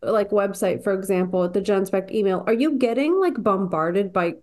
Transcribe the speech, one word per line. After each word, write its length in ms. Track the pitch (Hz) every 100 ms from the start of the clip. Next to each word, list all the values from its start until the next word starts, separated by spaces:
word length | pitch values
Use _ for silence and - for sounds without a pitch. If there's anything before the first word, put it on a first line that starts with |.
like, 260 | - 214 202
website, 540 | 208 196 190 190 -
for 100 | -
example, 500 | 190 190 190 180 185
at 100 | 175
the 80 | 190
Jen 260 | 190 196 190
Specht 240 | 196 190
email, 320 | 226 196 185 185
are 80 |
you 240 | 226 294 269
getting, 420 | 240 240 294 370
like, 220 | 370 -
bombarded 720 | 208 190 190 170 160 180 202
by 200 | 185 175 170